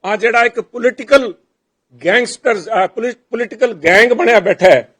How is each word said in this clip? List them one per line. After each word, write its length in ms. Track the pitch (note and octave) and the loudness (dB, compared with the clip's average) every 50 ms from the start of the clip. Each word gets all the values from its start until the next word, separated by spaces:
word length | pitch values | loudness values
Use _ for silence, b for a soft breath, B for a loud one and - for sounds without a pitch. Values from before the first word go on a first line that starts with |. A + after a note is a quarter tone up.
| - | -4
ਆ 120 | F#3+ G#3+ | -6 -4
ਜਿਹੜਾ 280 | G3 G3+ A#3+ A#3+ A#3 A#3 | -2 -2 0 2 2 0
ਇੱਕ 140 | A#3 A#3+ A#3 | 0 -2 -6
ਪੋਲੀਟੀਕਲ 720 | F3+ _ - A#3+ A3+ B3+ B3 B3+ A#3+ G#3+ C#4 C#4 B3+ G#3+ F3 _ _ _ _ _ _ _ _ _ _ _ B2 A#2+ | -10 _ -12 -2 -2 -2 -2 -4 -2 0 0 0 0 -6 -10 _ _ _ _ _ _ _ _ _ _ _ _ -6
ਗੈਂਗਸਟਰ, 560 | B2+ E3+ G3+ B3 A#3+ - - - _ B3+ A3+ | -4 0 0 0 -2 -4 -10 -6 _ -2 -2
ਅਹ, 300 | G3 E3 G#3+ A3 F#3 F#3+ | -2 -4 -4 -2 -2 -2
ਪੋਲੀ-, 260 | F3+ _ - A3+ B3 A3+ _ _ _ | -2 _ -6 -8 -8 -8 _ _ _
ਪੋਲੀਟੀਕਲ 440 | - A#3 A#3+ G#3+ - A3 B3+ B3 G#3+ D#3+ C#3+ | -6 -6 -6 -8 -4 -4 -2 -4 -2 -2 0
ਗੈਂਗ 260 | E3 F3+ G3+ A#3 B3 A#3+ | 2 4 4 4 2 2
ਬਣਿਆ 260 | A3+ F4 A#3 A#3+ G#3 | 0 2 2 2 2
ਬੈਠਾ 300 | F3 G#3 F3 - F3+ F#3 | 2 0 -2 2 4 4
ਹੈ 160 | D3+ B2+ A2 _ _ | 4 4 2 _ _